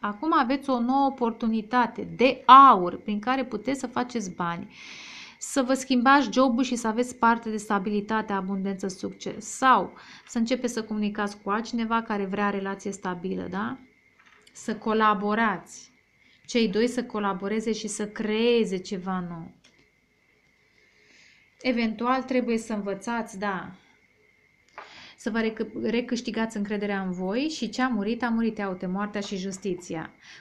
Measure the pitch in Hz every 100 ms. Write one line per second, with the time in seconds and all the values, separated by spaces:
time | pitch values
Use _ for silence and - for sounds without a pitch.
0 | 208 208 311 320 247 277 277 247 233 262
1 | 269 269 240 226 226 220 214 247 240 -
2 | 175 165 254 262 - 262 269 208 175 190
3 | - 208 226 269 262 208 208 277 240 240
4 | 247 233 190 175 175 170 - - - -
5 | - - - - - 277 247 262 - 254
6 | 240 285 226 247 262 233 262 240 220 214
7 | 247 - 233 233 226 214 214 202 190 208
8 | 208 220 214 196 185 196 196 190 196 -
9 | 196 - - 214 - - 262 226 175 -
10 | - - - 240 226 254 247 233 220 214
11 | 208 208 202 208 202 208 226 233 220 226
12 | 226 208 196 202 202 202 196 196 202 190
13 | 185 175 185 185 180 185 226 262 - _
14 | _ _ _ - _ - - 214 226 220
15 | 214 202 208 214 226 175 - - - _
16 | _ _ _ _ - 247 220 202 247 247
17 | 240 214 202 190 196 220 226 214 214 -
18 | 208 - 214 214 233 233 196 185 185 190
19 | 185 185 175 170 165 - _ _ _ _
20 | _ _ _ _ _ _ _ _ _ _
21 | _ - - _ _ - 254 247 226 214
22 | 240 262 254 262 233 226 226 214 196 190
23 | 240 233 220 190 202 185 170 185 _ _
24 | _ _ _ _ _ _ _ - - -
25 | - - 240 226 220 220 220 - 226 233
26 | 247 240 - 214 226 220 202 208 202 196
27 | 190 180 185 226 311 302 226 - 254 220
28 | 202 240 247 226 226 220 202 185 180 190
29 | 208 208 202 190 190 190 202 175 - 165
30 | - - - -